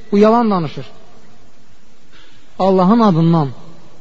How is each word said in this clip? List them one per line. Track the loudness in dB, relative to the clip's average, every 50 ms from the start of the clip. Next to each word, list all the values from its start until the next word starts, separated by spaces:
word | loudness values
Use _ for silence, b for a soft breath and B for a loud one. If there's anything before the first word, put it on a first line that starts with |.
| -6 0
bu | 4 4
yalan | 6 6 6 4 4 2
danışır. | 0 0 -2 -4 -6 -8 -10 -10 -12 -12 -12 -14 -14 -14 -12 -12 -12 -12 -12 -12 -12 -12 -12 -12 -12 -12 -12 -12 -12 -12 -12 -12 b b b b b b b -10 -4 0
Allahın | 2 4 4 6 6 6 6 6
adından. | 6 4 4 4 4 4 4 4 2 0 -4 -8 -12 -12 -12 -12 -14 -14 -14 -14